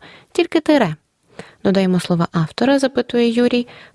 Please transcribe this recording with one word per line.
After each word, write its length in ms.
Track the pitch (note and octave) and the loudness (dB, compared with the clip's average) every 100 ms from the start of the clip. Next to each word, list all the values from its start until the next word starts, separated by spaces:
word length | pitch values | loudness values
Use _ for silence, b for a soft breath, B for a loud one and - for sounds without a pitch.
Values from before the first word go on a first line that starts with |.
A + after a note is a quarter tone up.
| B B B | B B B
тільки 280 | - E4+ E4 | -4 -2 -2
тире. 360 | D#4 D4 F#3 D#3 _ _ _ B B B | 2 2 0 -4 _ _ _ B B B
Додаємо 360 | G3+ F#3+ F#3 F3+ | -2 0 2 0
слова 280 | - E3+ E3+ | 0 -2 -2
автора, 480 | E3+ D#3+ - A#3+ C#4 | -2 -4 -2 0 2
запитує 500 | C4 B3 - A#3+ A#3 | 0 -2 -2 0 0
Юрій, 380 | A#3 A#3+ B3 A#3+ B B | 2 0 0 -4 B B